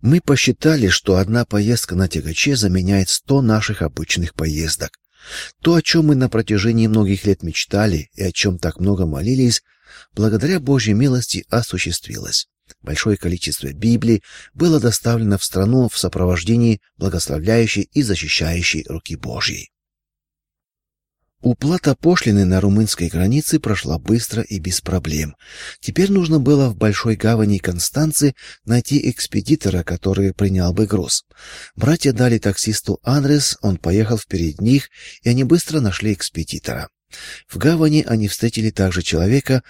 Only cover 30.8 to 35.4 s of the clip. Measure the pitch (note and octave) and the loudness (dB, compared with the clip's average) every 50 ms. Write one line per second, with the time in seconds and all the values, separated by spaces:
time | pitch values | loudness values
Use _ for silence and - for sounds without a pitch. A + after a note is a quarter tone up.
30.8 | A2 G#2 G#2 G2+ E2 A#1+ - - - _ _ _ - - - - - - _ - | 0 0 0 -2 -2 -2 -4 -6 -6 _ _ _ -20 -20 -20 -20 -20 -20 _ -2
31.8 | - A#2+ D#3+ E3+ - C#3+ B2+ G#2+ B2 B2 A#2 A2 - G#2 G2+ - - A2 G#2+ - | 0 0 2 2 2 -2 0 2 2 2 2 2 0 -2 -2 -2 -2 -4 -4 -4
32.8 | - - G2 - _ - B2+ D3 C#3 C#3 D3 D3 C#3 - - - - G2+ F#2+ E2+ | -2 -4 -6 -4 _ -2 0 0 2 2 2 2 2 -2 -4 -2 -2 -2 -2 -2
33.8 | - D#2+ F2 G#2 A2 G#2 A#2+ - - _ - F#2+ E2+ D#2+ D2 - F#2+ A2 C3 C#3 | -2 0 2 2 2 2 0 -4 -4 _ -4 -2 -2 -2 -4 -2 0 2 2 2
34.8 | - - _ - - - - - _ A#2+ A#2+ B2+ | 0 -4 _ -20 -20 -20 -20 -6 _ 0 0 2